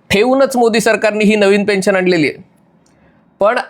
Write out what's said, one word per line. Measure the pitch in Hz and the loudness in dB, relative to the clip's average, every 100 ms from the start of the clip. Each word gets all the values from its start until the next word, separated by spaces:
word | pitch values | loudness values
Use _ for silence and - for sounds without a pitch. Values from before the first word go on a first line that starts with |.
| - | -4
ठेवूनच | 202 247 269 269 247 | -2 0 0 0 0
मोदी | 233 226 | 0 0
सरकारने | 226 214 214 208 | 0 0 -2 0
ही | 214 214 | 0 2
नवीन | 196 202 | 2 2
पेन्शन | 202 196 202 190 | 0 -2 0 0
आणलेली | 185 175 139 | 0 0 -2
आहे. | - - _ _ _ _ _ _ _ _ - | -4 -18 _ _ _ _ _ _ _ _ -4
पण | 202 247 | -2 -2